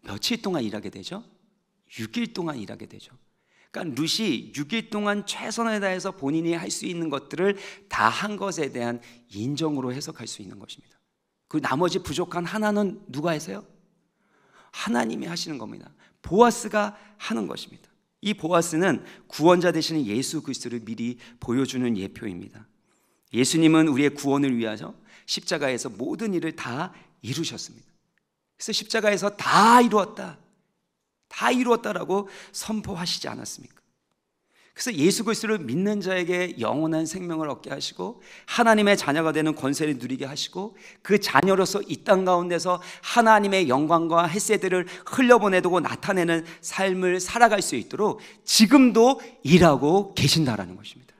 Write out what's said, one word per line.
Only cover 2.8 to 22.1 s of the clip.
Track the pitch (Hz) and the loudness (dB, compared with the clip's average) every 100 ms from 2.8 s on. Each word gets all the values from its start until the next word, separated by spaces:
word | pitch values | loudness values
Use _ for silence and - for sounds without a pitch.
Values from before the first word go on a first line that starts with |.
| 107 | -18
되죠. | - - _ _ _ _ _ _ | -20 -20 _ _ _ _ _ _
그러니까 | - 175 123 | -10 -8 -4
룻이 | 156 - 220 127 110 113 | -2 -2 -2 -2 -6 -10
육 | 143 | -6
일 | 226 226 | -6 -6
동안 | 208 208 208 202 | -4 -2 -2 -6
최선을 | - - 226 226 214 | -10 -8 -4 -2 -2
다해서 | 196 185 190 | -2 -4 -6
본인이 | 190 139 160 165 | -6 -2 -2 -2
할 | 170 165 | -4 -6
수 | - 190 | -8 -6
있는 | 170 165 | -6 -4
것들을 | 139 135 147 190 196 - - _ | -6 -8 -2 0 -2 -8 -20 _
다 | - 107 | 0 2
한 | 117 208 208 | 2 -6 -6
것에 | 196 165 143 | -6 -4 -6
대한 | 123 120 120 - - _ | -4 -6 -6 -10 -20 _
인정으로 | 101 117 143 156 147 127 | -8 -6 -4 -4 -4 -6
해석할 | 127 151 - 110 | -8 -10 -14 -14
수 | - | -14
있는 | 98 98 | -16 -18
것입니다. | - - _ _ _ _ _ _ _ | -20 -20 _ _ _ _ _ _ _
그 | 156 | -6
나머지 | 131 135 175 185 | -2 0 0 -2
부족한 | 180 151 175 170 | -6 -6 -4 -6
하나는 | 170 202 214 208 202 - - | -6 -2 0 0 -2 -4 -12
누가 | 131 165 | -6 -4
하세요? | 156 165 196 - _ _ _ _ _ _ _ _ _ _ | -4 -8 -14 -16 _ _ _ _ _ _ _ _ _ _
하나님이 | - - 240 226 - 180 | -10 -4 -2 -2 -6 -8
하시는 | 170 170 143 | -10 -10 -12
겁니다. | 110 107 - _ _ _ | -14 -16 -20 _ _ _
보아스가 | - 185 240 220 208 208 208 208 - _ | -2 6 6 4 -4 -4 -4 -6 -20 _
하는 | - 220 196 | -8 -6 -6
것입니다. | - - - _ _ _ _ | -8 -14 -20 _ _ _ _
이 | 202 | -6
보아스는 | 208 160 175 165 156 185 117 - - _ | -4 0 2 2 0 0 0 -6 -20 _
구원자 | - 160 180 175 | 2 6 6 4
되시는 | 165 151 160 120 | 0 -2 -2 -2
예수 | 107 131 160 | -2 -4 -6
그리스도를 | 139 123 123 120 | -8 -10 -8 -10
미리 | 117 113 117 120 - - | -10 -8 -8 -8 -16 -14
보여주는 | - 120 131 135 123 107 | -4 -2 0 -2 -2 -2
예표입니다. | 95 | -4